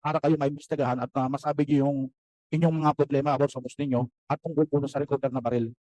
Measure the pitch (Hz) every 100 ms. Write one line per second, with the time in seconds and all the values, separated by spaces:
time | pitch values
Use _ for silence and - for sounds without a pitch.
0 | 147 156 143 156 139 143 - 147 127 127
1 | 120 139 131 135 151 147 143 143 139 139
2 | 131 _ _ _ _ 160 165 160 156 143
3 | 143 139 135 135 143 131 127 - 143 127
4 | 127 _ _ 147 165 151 151 143 131 139
5 | 143 139 135 127 120 120 113 120